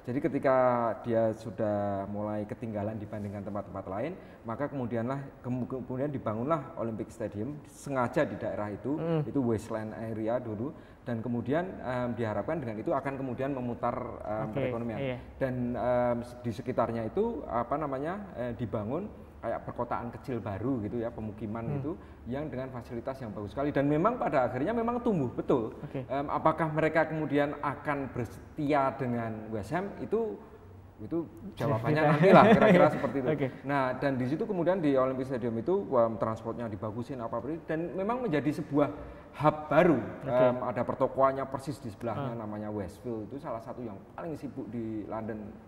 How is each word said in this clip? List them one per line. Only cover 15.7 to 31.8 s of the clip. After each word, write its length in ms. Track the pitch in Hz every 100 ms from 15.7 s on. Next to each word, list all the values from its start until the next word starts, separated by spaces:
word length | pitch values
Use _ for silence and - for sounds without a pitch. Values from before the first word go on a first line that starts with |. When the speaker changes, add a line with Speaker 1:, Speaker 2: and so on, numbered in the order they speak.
Speaker 1:
em, 420 | 120 120 123 123 120 117 -
di 140 | 120
sekitarnya 480 | 107 123 127 117 117
itu, 380 | 110 - 226 233 -
apa 300 | 113 - 143
namanya, 540 | 151 135 147 196 202 -
eh, 180 | 123
dibangun 560 | 117 117 117 104 143 208 - - -
kayak 180 | 110 98
perkotaan 460 | - - 120 110 117
kecil 300 | 110 - 120
baru 400 | 107 95 110 135
gitu 160 | 101 120
ya, 140 | 113
pemukiman 560 | 117 110 104 113 113 117
Speaker 2:
Hmm. 80 | 143
Speaker 1:
itu 160 | 135 196 - - 117
yang 220 | 131 151
dengan 240 | 123 131
fasilitas 480 | 123 113 120 123 131
yang 80 | 117
bagus 220 | 101 101
sekali, 240 | 104 147 143
dan 80 | 139
memang 300 | 151 190 247
pada 320 | 233 143 123
akhirnya 240 | 120 160
memang 320 | 233 226 240
tumbuh 240 | 240 190 127
betul. 460 | - 170 139 113 -
Speaker 2:
Oke. 240 | 147 143 123
Speaker 1:
Em, 200 | 135 147
apakah 420 | 143 156 156 165
mereka 320 | 151 156 160 156
kemudian 460 | 160 147 143 143 147
akan 480 | 147 131 151 143 135
bersetia 880 | 131 117 - - - 147 147 135 131
dengan 400 | 131 120 113 110 107
West 240 | 110 104 156
Ham 160 | 196 -
itu, 400 | 120 214 226 277 - - - - - -
itu 300 | 104 165 165 - 190 -
jawabannya 400 | 117 113